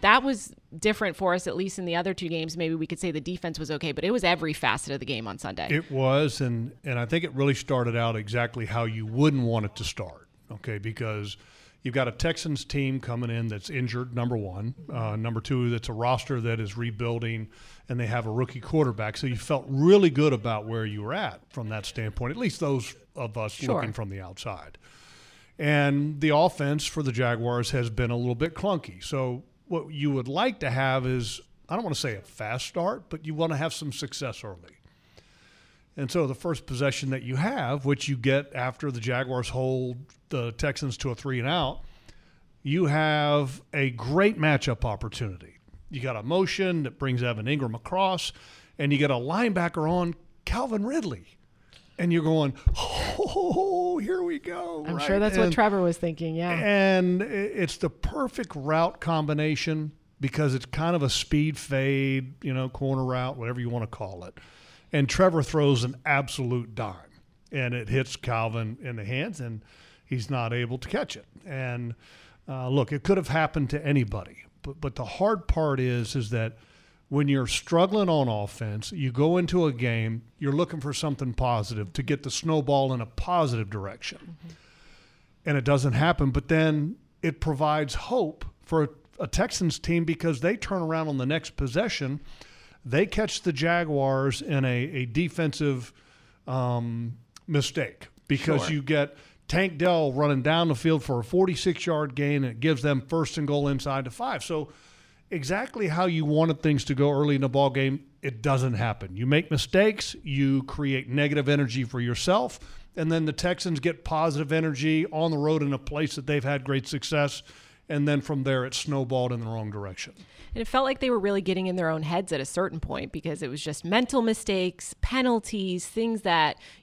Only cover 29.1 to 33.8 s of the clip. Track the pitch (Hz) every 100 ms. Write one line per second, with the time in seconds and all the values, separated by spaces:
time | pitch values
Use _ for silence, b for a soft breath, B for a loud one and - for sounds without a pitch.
29.1 | 139 127 123 - _ - 165 147 151 147
30.1 | 135 123 156 254 208 139 127 135 131 127
31.1 | 127 113 - - - - 185 208 143 135
32.1 | 101 - - 107 123 - 180 180 226 -
33.1 | 156 156 151 165 147 160 -